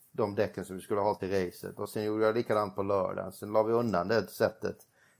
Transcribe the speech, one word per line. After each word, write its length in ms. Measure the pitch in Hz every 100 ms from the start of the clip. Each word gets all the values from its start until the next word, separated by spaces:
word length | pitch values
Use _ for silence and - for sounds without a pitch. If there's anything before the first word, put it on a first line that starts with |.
| -
de 220 | - 101
däcken 300 | 101 98 98
som 120 | 92 92
vi 60 |
skulle 180 | - 101
ha 140 | 104
till 160 | 98 95
racet. 480 | 98 87 - 95 -
Och 100 | 101
sen 160 | 110
gjorde 200 | 107 107
jag 100 | 110
likadant 400 | 113 120 107 101
på 80 | 101
lördagen. 500 | 98 98 92 95 95
Sen 200 | - 104
la 100 | 110
vi 100 | 107
undan 360 | 117 117 87 92
det 180 | 113 92
sättet 460 | - 104 - 95 - - _ _